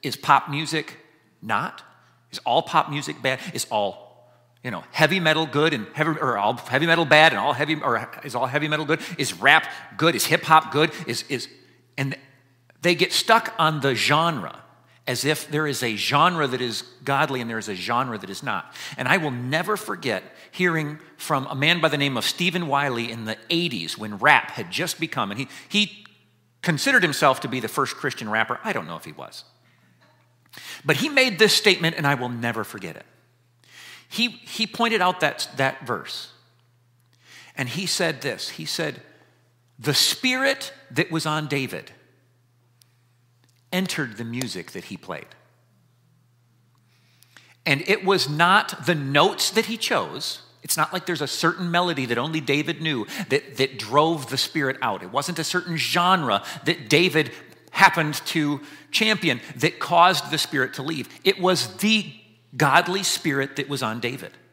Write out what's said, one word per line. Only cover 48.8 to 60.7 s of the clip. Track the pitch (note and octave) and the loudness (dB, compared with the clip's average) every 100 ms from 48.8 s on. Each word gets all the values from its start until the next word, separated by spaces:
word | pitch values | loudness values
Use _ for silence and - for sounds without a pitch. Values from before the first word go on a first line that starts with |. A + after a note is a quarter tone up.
| C3+ | 0
the | E3 | 0
notes | C3+ C#3+ F3+ - - | 2 4 4 4 0
that | A3 A3 | 0 -2
he | A3+ | -4
chose. | - C#3+ E2+ F#2+ - - - _ | -2 0 -2 -6 -8 -10 -16 _
It's | - - | -4 -2
not | D#3 | 0
like | F3+ F3+ | -2 -4
there's | E3+ | -4
a | C#3 | -4
certain | - E3+ F3 F3 | 0 0 0 0
melody | E3+ F3+ D3+ B2+ | 0 0 -2 -2
that | A#2+ | -2
only | C#3+ D#3+ | -2 -4
David | C3+ C#3+ D3 D3+ | 0 -2 0 -4
knew | D#3+ C3+ G#2 - G3+ | -4 -4 -4 -8 -2
that, | C#3 - G#2+ | -2 -2 -2
that | C3+ A#2 | -2 -2
drove | G#2 C3+ D#3+ E3 C3+ | 0 2 4 0 -4
the | C3 | -4
spirit | - D#3+ C3+ C3 | -2 -2 -2 -2
out. | A#2+ F#2+ | -4 -4
It | F2+ | -4
wasn't | A#2+ C#3+ E3 | -4 -4 -4
a | |
certain | D#3 F3+ F3 E3 | -2 -2 -2 -4
genre | A#2+ F3 F3 F#3 C#3 G2+ - - | 0 2 4 4 4 0 -2 -6
that | - - A2 | -2 -4 2
David | D3 F3+ D3+ C3+ - - - - | 4 4 2 0 -6 -20 -20 -10
happened | - G3 E3+ D3+ D3+ - | 6 6 6 -2 -2 -2
to | E3 D3 C#3+ - - - | 0 0 -2 -8 -20 -4
champion | - A3 G#3+ E3+ A#2 - C3 | 0 2 2 0 -2 -6 -2
that | D#3 - | -2 -2
caused | - E3+ F3 E3+ C#3 | 0 6 6 6 -2
the | D3+ | -4
spirit | - C#3+ C3 | -2 -2 -2